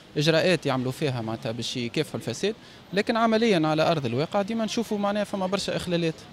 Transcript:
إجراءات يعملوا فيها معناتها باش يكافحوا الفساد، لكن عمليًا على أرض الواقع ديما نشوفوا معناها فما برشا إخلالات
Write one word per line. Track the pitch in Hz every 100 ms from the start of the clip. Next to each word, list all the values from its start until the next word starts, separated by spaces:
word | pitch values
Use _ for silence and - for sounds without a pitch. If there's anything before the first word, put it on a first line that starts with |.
| - 151
إجراءات | 151 160 160 175 143
يعملوا | 131 127
فيها | 131 151 123
معناتها | 110 117 117
باش | 117 117 131
يكافحوا | 120 160 147 120
الفساد، | 117 113 196 220 - - -
لكن | 185 208 233
عمليًا | 233 220 233 185 156
على | 156 160
أرض | 165 131
الواقع | 120 160 208
ديما | 202 226 220
نشوفوا | - 220 208
معناها | 202 208
فما | 202 202 185
برشا | 196 - 170
إخلالات | - 175 165 160 -